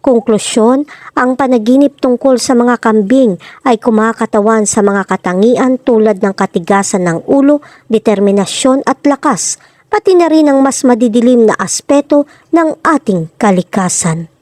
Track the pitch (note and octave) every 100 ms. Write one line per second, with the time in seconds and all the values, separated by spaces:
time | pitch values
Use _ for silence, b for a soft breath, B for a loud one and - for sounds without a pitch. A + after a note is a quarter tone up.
0 | - A#3 A3+ G#3+ - A#3+ A3 C4+ D4 B
1 | B - B3+ C4 C4+ B3 G#3+ C4 C#4+ -
2 | C4 A#3+ C4+ B3 - B3 A#3+ A#3+ A#3 G#3+
3 | G3 C4 B3 F3 B B C4+ A3+ B3 G#3+
4 | A3+ A3 A3 A3 G#3 A3 G#3 - G3+ G3+
5 | F#3 F#3+ F#3 F#3 A3 B3+ C4 B3+ - A3
6 | A3 F#3+ G3+ F#3+ F#3+ F#3+ E3+ G3 G3 F#3+
7 | F3 E3 - C#4 C#4 D4 B B _ A3
8 | A3+ G3 G3+ G3+ F#3 - C4 C4+ C4 C4
9 | C#4+ C#4 D#4 A3+ - - b b _ G#4
10 | G4+ F4+ E4+ D#4 D4 C4+ C4+ - C4 A#3+
11 | A#3+ A#3 A#3 B3 A3 - F#3 - - C#4+
12 | C#4+ D4 C#4+ b b E4 D#4+ - - D4+
13 | - F#3 D#3+ _ G#3+ F#3 - - F3+ -
14 | E3+ D#3+ E3 _